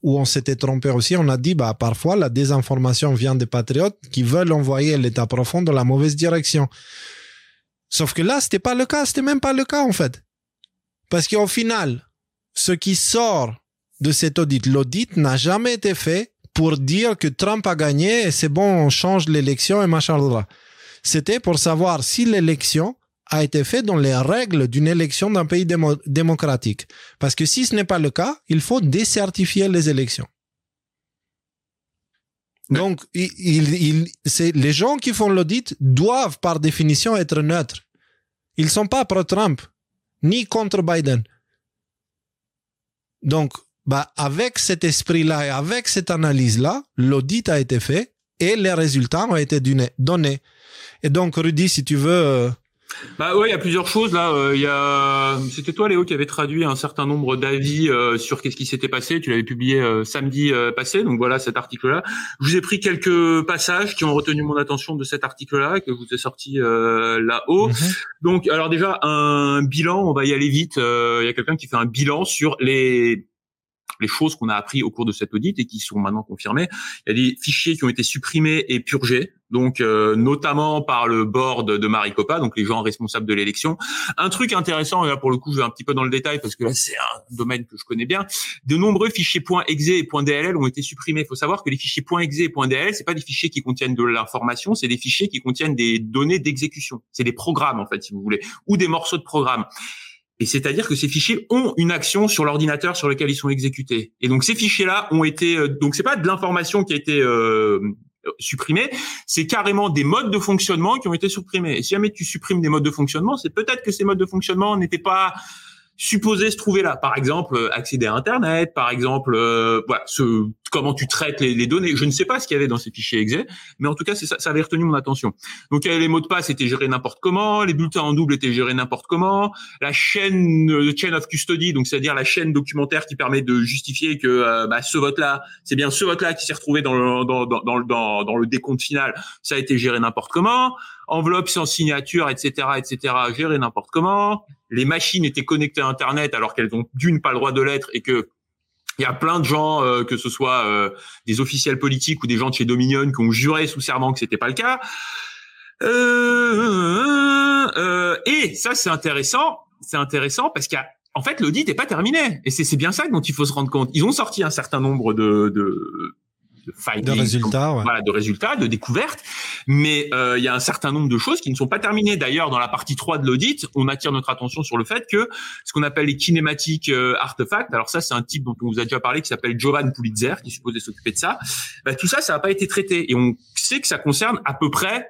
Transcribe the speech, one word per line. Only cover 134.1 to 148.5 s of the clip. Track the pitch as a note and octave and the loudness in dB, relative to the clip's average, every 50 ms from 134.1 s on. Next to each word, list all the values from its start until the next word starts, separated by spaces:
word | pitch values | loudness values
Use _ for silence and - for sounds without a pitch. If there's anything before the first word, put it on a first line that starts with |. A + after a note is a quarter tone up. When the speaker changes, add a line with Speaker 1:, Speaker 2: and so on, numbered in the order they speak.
| D#3 C#3+ | -2 0
Speaker 2:
que, | - | 2
euh, | B2+ B2 B2 B2 A#2 A2+ A2+ A2+ | 2 4 4 4 4 2 2 0
bah, | G#2+ A#2 A#2+ | 0 -2 -2
ce | B2+ - - | -2 -2 0
vote-là, | D#3+ C#3 C#3+ C#3 D#3 D3+ C#3+ C#3 C#3 - - - - | 0 0 0 0 0 0 0 0 -2 -6 -14 -20 -20
c'est | _ - C#3+ | _ -4 0
bien | C3 C#3+ C#3 | 0 0 0
ce | C3+ - G3+ | 0 0 0
vote-là | F3+ F3 E3+ F3+ E3+ | 0 0 0 0 -2
qui | D#3+ - - | -2 -4 -6
s'est | - D3 | -8 -8
retrouvé | - - D3 C#3+ D3+ | -8 -2 0 0 0
dans | C#3 C3+ B2+ | 2 0 2
le, | B2 B2 B2 B2 B2+ B2+ | 2 2 2 2 0 0
dans, | B2 C3 B2+ B2 | 0 0 -2 0
dans, | A#2+ A#2+ A2+ | 0 -2 -2
dans, | - A#2 A#2+ B2 | 0 -2 -2 -2
dans, | A#2+ A#2+ B2 A#2 A2+ G#2+ G#2+ G#2 G2+ | 0 0 0 0 0 0 0 -2 -2
dans | G#2 A2 | 0 0
le | A#2 A#2 | 0 0
décompte | A2+ C3 B2+ C3 C#3 C3 B2+ | 0 -2 -4 -2 -4 -4 -4
final, | - - C#3+ C#3+ C#3 B2+ - - - - - _ | -4 -4 -2 -2 -2 -2 -4 -8 -14 -18 -20 _
ça | _ - D3 | _ -4 -4
a | C3+ | -4
été | C3+ C3+ C#3 B2 | -2 0 0 0
géré | A#2+ B2+ A#2+ A#2 | 2 0 0 2
n'importe | A#2 A#2 A2+ - - - | 0 0 -2 -4 -8 -4
comment. | - E3+ F3+ A3 A#3+ B3+ B3+ B3+ B3+ - - - - - - - | -2 0 2 2 4 2 2 0 -2 -6 -18 -20 -20 -20 -8 -4
Enveloppe | - D#3+ D#3+ E3 F3+ F3+ F3+ F#3 | -4 -2 0 2 0 0 0 -2
sans | - F3+ D#3+ | -2 -2 -2
signature, | D3 - - E3 D3+ D3 C#3 C#3 - - E3+ D#3+ C#3+ | -2 -2 0 0 0 0 -2 -4 -2 -2 0 0 0
et | C3 - | -2 -2
cetera, | - C#3 C3 - C#3 C3+ C#3 C3+ | -4 -4 -4 -2 -2 -2 -2 -2
et | C3+ | -4
cetera, | - C3 A2+ - C3+ B2 B2+ B2 A#2+ A#2 | -6 -10 -4 -4 0 0 2 0 0 -2
géré | B2 D#3 D#3+ D#3 C#3 | -2 -2 0 0 0
n'importe | B2 A#2 - A2 - _ | 0 -2 -2 -4 -8 _
comment. | - E3 E3 F#3 G3 G3+ G3+ G#3 G#3 G3+ _ _ - _ _ _ | -2 0 2 2 2 2 2 0 0 -2 _ _ -20 _ _ _
Les | A#2 A#2+ C3 | -2 0 2
machines | C#3 E3 E3+ - - - F#3 E3 | 2 0 0 0 -2 0 0 0
étaient | C#3+ C3+ C#3+ - | 0 -2 -4 -2
connectées | - D#3+ D3+ D3+ C#3+ _ D3+ | -2 0 0 0 -2 _ -2
à | C#3 | -2
Internet | C3 C3 C3+ C#3+ B2+ C#3 D3 D3+ C#3+ | -2 -2 -2 -2 -2 -2 -2 -2 -2
alors | - A2+ A2 G#2+ - | -2 -2 -4 -2 -2
qu'elles | - A#2 G#2+ A2+ | -2 -2 -2 -2
ont | A2+ A#2 - - | -4 -6 -6 -6
d'une | B2+ C3+ F3 E3 D3+ | 0 2 2 2 2
pas | - C#3+ | 2 0
le | B2+ B2 | 0 2
droit | B2+ C#3 | 0 0
de | B2+ C3+ | 2 2
l'être | C3+ C#3 C#3+ C3+ C#3 - | 2 2 0 -2 -4 -6
et | - A#2+ | -10 -8
que | - - B2+ A#2 G#2+ - _ _ _ _ | -2 0 0 0 0 -4 _ _ _ _